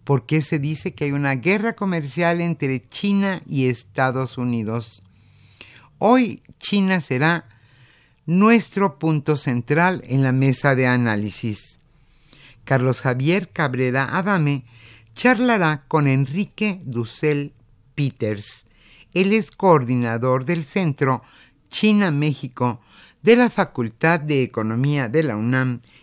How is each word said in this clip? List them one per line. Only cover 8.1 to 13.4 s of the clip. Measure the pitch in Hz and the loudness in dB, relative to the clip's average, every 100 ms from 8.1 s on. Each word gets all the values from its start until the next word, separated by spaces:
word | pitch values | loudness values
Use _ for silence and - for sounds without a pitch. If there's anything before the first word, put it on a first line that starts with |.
| _ | _
nuestro | - 175 208 233 - 196 196 135 | -2 2 6 4 2 -2 -2 0
punto | 160 151 139 147 | -2 0 0 -2
central | - 123 117 151 175 180 | -2 -4 0 0 0 -2
en | - 131 | -2 0
la | 135 | 2
mesa | 131 135 127 143 | 2 2 2 2
de | 131 127 | 2 2
análisis. | 123 117 104 104 - 117 104 - - _ _ _ _ _ - - - | 2 2 0 -4 -6 -8 -8 -12 -20 _ _ _ _ _ -20 -20 -20
Carlos | - 135 127 123 | -2 0 0 0
Javier | 135 123 139 185 | -2 -2 0 0